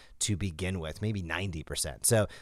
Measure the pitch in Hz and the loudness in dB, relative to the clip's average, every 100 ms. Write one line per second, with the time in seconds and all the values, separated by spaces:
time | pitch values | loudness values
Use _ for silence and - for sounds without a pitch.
0 | - - - 98 98 80 92 95 80 76 | -20 -4 0 0 0 -2 -2 -2 -4 -2
1 | 107 104 85 82 98 82 73 71 85 67 | -2 -2 -2 -2 -2 -4 -6 -4 -4 0
2 | - 113 101 - | 4 6 4 -2